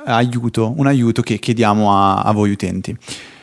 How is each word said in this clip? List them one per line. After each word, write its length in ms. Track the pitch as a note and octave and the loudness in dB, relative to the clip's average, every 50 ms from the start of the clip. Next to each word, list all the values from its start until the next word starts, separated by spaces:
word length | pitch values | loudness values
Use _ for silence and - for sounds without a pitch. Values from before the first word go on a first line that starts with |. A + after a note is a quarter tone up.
| D4+ | -6
aiuto, 680 | C3+ A#2 A2+ B2 B2 A#2+ A#2+ A#2+ A#2 - A2+ A2+ A2 B2+ | -2 0 2 2 0 -2 -4 -4 -2 -2 -2 -2 -2 0
un 100 | - C3+ | 0 0
aiuto 340 | C#3 C#3 C3 A#2+ A#2 A2+ - | 2 2 2 2 2 0 0
che 180 | A#2 - A2 G#2 | -2 -2 -4 -4
chiediamo 540 | - - A#2 A#2 A2+ G#2 G#2 G#2+ G#2+ G2+ G2 | -2 -4 0 2 2 2 4 4 2 2 4
a, 280 | G2 G2 G2 F#2+ G2 | 4 4 2 2 0
a 100 | G#2+ - | 0 0
voi 200 | G#2+ G#2 G#2 G2+ | 2 2 2 0
utenti. 460 | G2+ - G2+ F2+ F#2 F#2+ - - A2 - - - - - - - - - | 0 -2 -4 -6 -6 -6 -8 -8 -10 -12 -12 -16 -16 -16 -16 -20 -20 -20